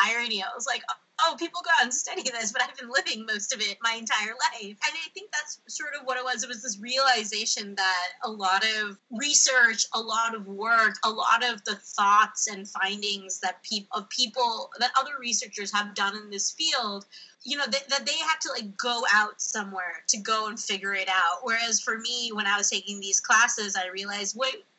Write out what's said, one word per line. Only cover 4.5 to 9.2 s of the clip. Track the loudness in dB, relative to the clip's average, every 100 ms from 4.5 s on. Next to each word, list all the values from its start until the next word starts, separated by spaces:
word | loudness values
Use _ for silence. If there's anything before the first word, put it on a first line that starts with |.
life." | -2 -10 -2 -2
And |
I | -2 -8
think | -12 -8
that's | -6 -6 -10 -10
sort | -8 -6 -6
of | -2
what | -2
it |
was. | -2 -2
It | -4
was | -6
this | -8 -8
realization | -2 2 4 4 2 -4 -2 -4 -4 0
that | 2 2 -2 -6
a | -8
lot | -2 2 4 4 2
of | -2 -6 -10
research, | -4